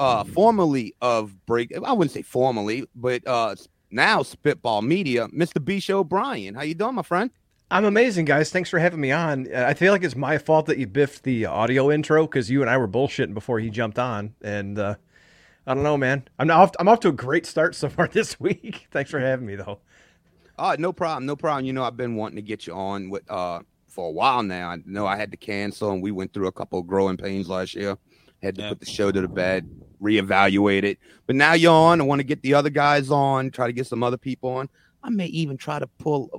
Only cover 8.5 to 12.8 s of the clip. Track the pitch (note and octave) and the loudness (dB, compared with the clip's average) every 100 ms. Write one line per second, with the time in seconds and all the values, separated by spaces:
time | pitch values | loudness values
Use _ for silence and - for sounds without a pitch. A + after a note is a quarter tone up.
8.5 | F#3 F3 F3 F3 E3 C#3 D3 E3 C#3 B2+ | -2 -2 2 2 0 0 0 0 -2 -4
9.5 | B2+ B2 D3 F3+ G3+ F3 A#2+ C#3 D3+ - | -2 0 4 4 4 0 -4 -2 -2 2
10.5 | D#3 D#3 C#3+ A#2+ A2 C#3 - C3+ B2 G2+ | 2 2 -2 -2 0 0 0 -2 -2 0
11.5 | F#2 A2+ C3 C3+ D3+ D3 D#3 D#3 C#3 G#2 | 0 2 4 4 2 2 2 2 0 0
12.5 | C3+ B2 C3 | 0 2 2